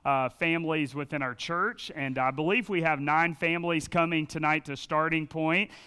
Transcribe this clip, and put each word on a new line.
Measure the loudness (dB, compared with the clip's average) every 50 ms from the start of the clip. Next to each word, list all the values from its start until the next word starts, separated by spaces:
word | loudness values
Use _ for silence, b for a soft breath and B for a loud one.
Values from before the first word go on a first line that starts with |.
| B
uh, | 0 2 2 0 -2
families | -2 -2 0 0 0 0 0 -2 0 -2 -2 -4 -6
within | -8 -8 -6 -4 -4
our | -4 -4 -6
church. | -8 -6 -4 -2 0 -2 -2 -4 -6 -12 -12 -8
And | -6 -6 -4 0 0
I | 0 0
believe | 0 0 0 2 2 2 0 0
we | -2 0
have | 2 2 0 2
nine | 2 2 4 4 4 2 0
families | 0 0 0 0 0 0 0 0 0 -2 0
coming | 2 2 2 2 2 0 -2
tonight | -2 -4 0 2 2 2 2 -2
to | -6 -10
Starting | -10 -4 0 0 2 2 2 0 -2 -2
Point, | -4 -4 -2 0 2 2 2 0 -2 B B B